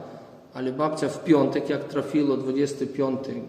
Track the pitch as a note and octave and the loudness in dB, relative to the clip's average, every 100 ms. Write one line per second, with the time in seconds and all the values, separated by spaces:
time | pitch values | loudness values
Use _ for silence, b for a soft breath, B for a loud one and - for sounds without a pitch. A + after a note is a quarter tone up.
0 | - B B B - B2+ C3 C3 D3+ - | -12 B B B -14 -6 -4 0 -2 0
1 | C#3 - F#3 D3+ B2+ D3 - C#3 - D3 | -2 0 4 6 6 2 0 -2 -2 -4
2 | B2+ D3+ C#3 B2+ B2+ C3 C#3+ - C3 - | 0 2 2 2 0 0 0 0 -4 0
3 | C3+ B2 - A#2+ | 0 -2 -4 -8